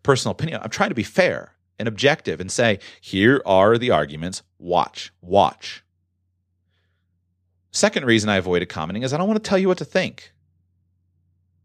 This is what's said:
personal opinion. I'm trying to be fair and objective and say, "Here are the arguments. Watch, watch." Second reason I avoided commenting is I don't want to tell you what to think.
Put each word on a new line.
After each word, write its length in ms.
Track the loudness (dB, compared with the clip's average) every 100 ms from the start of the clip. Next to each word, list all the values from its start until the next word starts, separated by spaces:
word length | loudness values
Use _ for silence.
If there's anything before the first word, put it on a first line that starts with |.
personal 300 | 0 0 0
opinion. 300 | -6 -6 -8
I'm 60 | -8
trying 200 | -4 -2
to 60 | -2
be 80 |
fair 520 | -2 0 0 0 -8 _ _ -10
and 120 | -8
objective 500 | 0 2 2 -2 -8
and 100 | -6
say, 300 | 0 0 0 -6 -20
"Here 440 | -6 2 4 4 4
are 320 | 4 6 4
the 140 | 2
arguments. 500 | 0 0 -6 -10 -12 -16 _
Watch, 540 | -2 -2 -2 -6 -18 _
watch." 640 | -2 2 2 0 -14 -18 _ _ _ _ _ _ _ _ _ _ _ _ _ _ _ _ _ _ _
Second 340 | -2 0 0 2
reason 240 | 2 2
I 80 | 0
avoided 320 | 0 0 -2
commenting 340 | -6 -8 -6
is 100 | -4
I 40 | -2
don't 100 | -2
want 160 | -2
to 40 | 0
tell 120 | 0
you 80 | 0
what 100 | -2
to 60 | -2
think. 460 | -4 -4 -6 -20 _ _ _ _ _ _ _ _ _ _ _ _ _